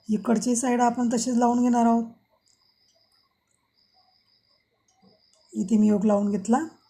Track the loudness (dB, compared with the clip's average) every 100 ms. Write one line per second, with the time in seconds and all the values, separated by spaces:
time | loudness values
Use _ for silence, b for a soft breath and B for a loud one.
0 | -4 -4 -2 -2 0 -2 -2 0 0 0
1 | -4 -2 -2 0 0 2 0 2 2 0
2 | -2 -14 _ _ _ _ _ _ _ _
3 | _ _ _ _ _ _ _ _ _ _
4 | _ _ _ _ _ _ _ _ _ _
5 | _ _ _ _ _ -8 0 2 4 2
6 | 2 0 0 -4 -2 -2 -2 _